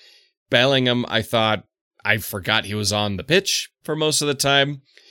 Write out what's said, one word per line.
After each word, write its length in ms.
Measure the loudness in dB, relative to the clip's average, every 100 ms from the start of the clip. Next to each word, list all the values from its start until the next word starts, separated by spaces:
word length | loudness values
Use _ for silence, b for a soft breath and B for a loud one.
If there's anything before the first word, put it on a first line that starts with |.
| b b b b _
Bellingham, 560 | 2 4 4 2 0 -2
I 140 | -4
thought, 440 | -2 0 0 0 -6 _ _ _
I 140 | -2 -2
forgot 480 | -2 -6 0 0 0
he 80 |
was 180 | -4 -2
on 260 | 0 -2 -4
the 60 |
pitch 460 | 0 0 2 -4 -6 _
for 120 | -10 -2
most 260 | -2 0
of 60 | -2
the 60 |
time. 480 | 0 2 2 2 -2 b b b